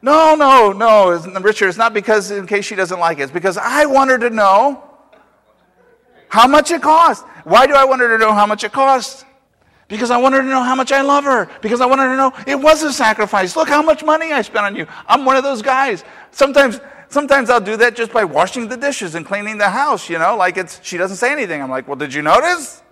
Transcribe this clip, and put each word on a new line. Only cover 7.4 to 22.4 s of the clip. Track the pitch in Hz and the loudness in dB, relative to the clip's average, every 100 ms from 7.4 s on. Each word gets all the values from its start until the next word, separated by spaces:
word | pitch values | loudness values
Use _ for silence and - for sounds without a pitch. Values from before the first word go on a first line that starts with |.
Why | - 196 269 | 0 4 4
do | |
I | 285 | 4
want | 269 262 | 4 2
her | 240 | 2
to | 226 | 2
know | 220 | 2
how | 208 | 2
much | 208 208 | 0 -2
it | - | -6
costs? | - 269 262 214 - - _ _ _ _ _ _ | -2 2 2 -2 -16 -20 _ _ _ _ _ _
Because | 208 233 | -8 -2
I | 247 | 2
want | 262 | 2
her | 269 | 0
to | 262 | -2
know | 269 | -2
how | 247 | -2
much | 262 262 | -2 0
I | 277 | 0
love | 277 285 | 2 0
her. | 285 254 185 - | 0 -2 -2 -8
Because | 220 240 | -6 -2
I | 247 | 0
want | 269 | 0
her | 262 | 0
to | 262 | 0
know | 269 262 214 | -2 -4 -6
it | 277 | 0
was | 294 311 | 2 2
a | 302 | 0
sacrifice. | 262 226 214 208 208 185 - | -2 -2 0 -2 -2 -2 -2
"Look | 320 | 0
how | 294 | 0
much | 311 302 | 2 0
money | 311 311 320 | 0 -2 0
I | 294 | -4
spent | 214 226 202 | -4 -4 -4
on | 196 | -6
you." | 156 - - | -12 -14 -2
I'm | 254 | 0
one | 269 269 | 2 0
of | |
those | 269 262 | 0 -4
guys. | 214 262 269 233 - - - | -2 -2 -2 -4 -12 -20 -20
Sometimes, | - 277 285 269 214 - - - | 0 2 4 2 -2 -16 -20 -8
sometimes | 277 285 277 233 | -6 0 0 2
I'll | 247 | 0
do | 196 214 | 0 0
that | 240 226 | 0 0
just | 233 | -4
by | 240 | -2
washing | 196 147 185 - 226 | -2 0 -2 -4 -10
the | 240 | -6
dishes | 277 269 185 | -6 -6 -8
and | 160 | -10
cleaning | 160 202 208 214 | -8 -8 -8 -2
the | 202 | -2
house, | 208 294 220 - | 0 -2 -4 -4
you | 165 | -2
know, | 165 226 | -2 0
like, | 185 180 | -2 -2
it's, | 180 - | -10 -14
she | - 180 | -14 -6
doesn't | 185 190 | -6 -4
say | 240 | -4
anything. | 294 214 156 | -4 -6 -8
I'm | 135 | -8
like, | 131 131 | -8 -8
"Well, | 139 | -10
did | 147 | -8
you | 135 | -6
notice?" | 151 190 | 0 2